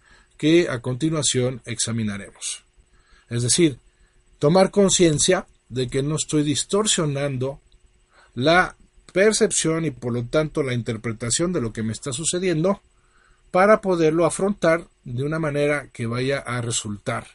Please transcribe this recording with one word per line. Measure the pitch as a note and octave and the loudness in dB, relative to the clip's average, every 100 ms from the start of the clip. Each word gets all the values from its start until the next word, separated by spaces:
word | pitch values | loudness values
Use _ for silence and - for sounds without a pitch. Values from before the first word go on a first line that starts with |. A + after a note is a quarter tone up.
| _ _ _ - | _ _ _ -4
que | D3 E3+ F3+ | 2 4 2
a | B2 | -4
continuación | B2 B2 D#3+ D#3+ C3+ B2+ B2 C3 - | -6 -4 -2 -2 -2 0 -2 -4 -10
examinaremos. | A2+ - A#2 G#2+ G2+ F2+ - - - _ _ _ _ _ _ - | -8 -4 -4 -4 -6 -12 -14 -12 -12 _ _ _ _ _ _ -8
Es | A#2+ | -4
decir, | A#2+ - E3 B2 _ _ _ _ _ - | 0 2 2 0 _ _ _ _ _ -2
tomar | D3 F#3 G3 | 2 4 4
conciencia | G3+ F#3+ - E3+ D3+ - F#3 - _ - | 4 4 6 4 4 2 0 -2 _ -10
de | A#2+ B2 | -6 -4
que | C3+ | -2
no | C#3 D#3 | -2 -4
estoy | - D3+ | -2 0
distorsionando | D3 C3+ - G3 G#3+ - D3+ C#3 C#3+ C3 C3 C#3 _ _ _ _ _ _ _ A#2 | 0 -2 -2 -2 0 0 0 -2 -4 -4 -6 -8 _ _ _ _ _ _ _ -2
la | C#3 F3 F3 - _ _ - | 2 4 2 -4 _ _ -6
percepción | F3+ G#3+ G#3 G#3 - D#3+ D#3+ D#3+ | 2 2 4 0 0 -2 -2 -4
y | |
por | B2+ B2 | -6 -6
lo | A#2+ A#2+ | -4 -2
tanto | D#3 D#3 D#3 | -2 -2 -4
la | C3+ | -4
interpretación | B2 A2 A2 A#2 G#2+ A#2 A#2 F3 | -4 -4 -6 -6 -8 -4 -2 -2
de | F3 | -2
lo | A2+ | -4
que | A#2 | -6
me | A2 | -6
está | G#2+ C#3+ | -6 -8
sucediendo | B2+ D#3+ F3+ F#3 D#3+ F3 G3 _ _ _ _ _ _ _ | -6 -4 -2 -2 0 0 -2 _ _ _ _ _ _ _
para | F3+ G3 G#3+ | 2 6 4
poderlo | F#3+ F3 D#3 D#3+ D#3+ | 4 2 4 4 2
afrontar | - F#3+ G3+ E3+ E3+ E3+ _ | 2 -2 0 2 2 -2 _
de | - B2 | -10 -6
una | C#3+ D#3+ | -4 -2
manera | D#3 C#3+ D3 D3 A#2+ | -2 0 0 0 -4
que | - A#2 | -8 -6
vaya | A#2+ C3 C#3 | -2 -2 -4
a | A#2+ A#2+ | -4 -6
resultar | A#2 A2+ A2 G2+ - A#2 - | -4 -4 -6 -8 -6 -6 -8